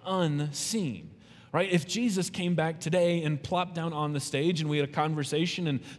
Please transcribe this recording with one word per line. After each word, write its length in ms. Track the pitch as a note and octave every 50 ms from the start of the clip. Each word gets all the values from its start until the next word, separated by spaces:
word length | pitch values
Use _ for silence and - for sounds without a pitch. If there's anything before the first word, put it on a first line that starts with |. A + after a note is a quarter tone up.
| -
unseen. 1040 | F#3 F#3+ F#3 F3 D#3 D3 C#3+ D3 D3 C#3 - - - A3 A3 F#3 C3+ G#2+ E2 - - - - - - - - - -
Right? 220 | - D#3 F#3 G3
If 160 | F3+ E3+ - -
Jesus 400 | - A3 B3 A#3+ F#3+ F#3 E3+ -
came 260 | - - F3+ F3 F3
back 240 | D#3+ D#3+ D#3+ E3 D#3+
today 440 | - D#3 E3 F3+ F3 F3 E3+ E3+
and 200 | D#3+ D3+ D#3 C#3
plopped 320 | - - F3+ F3 F3+ F3+ E3+
down 200 | E3 E3 E3 D#3+
on 180 | D3 D3+ D3
the 80 | D3 C#3+
stage 400 | C#3 - - C3+ D3+ F3 F3+ D3+
and 80 | D#3+ D3+
we 80 | D3+
had 100 | D3 C#3+ C#3
a 20 |
conversation 760 | - E3 D3+ D#3 D#3 D3+ C#3 - D3+ D3 E3+ F3 - - F3
and 140 | D#3 C#3 B2 - - -